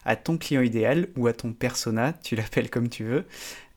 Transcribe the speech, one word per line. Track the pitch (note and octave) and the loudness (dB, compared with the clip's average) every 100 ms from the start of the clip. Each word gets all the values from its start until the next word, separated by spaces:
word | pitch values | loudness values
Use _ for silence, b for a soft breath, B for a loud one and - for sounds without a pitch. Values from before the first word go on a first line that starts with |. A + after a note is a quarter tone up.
| B | B
à | A2+ | 0
ton | - E3 | 0 -2
client | - C#3 | 2 2
idéal | B2 A2+ A#2+ D#3 - C3 | 4 4 4 4 0 0
ou | A#2+ | 0
à | |
ton | A2+ A#2 | 0 -4
persona, | A2+ B2 - A#2+ A2+ C3+ | -4 -4 -2 -2 0 0
tu | E3 - A2 | -2 -4 -4
l'appelles | A2 - - | 0 0 0
comme | B2 A#2 | 0 -2
tu | - | -2
veux, | A2 C#3 - B B B B | -2 -2 -4 B B B B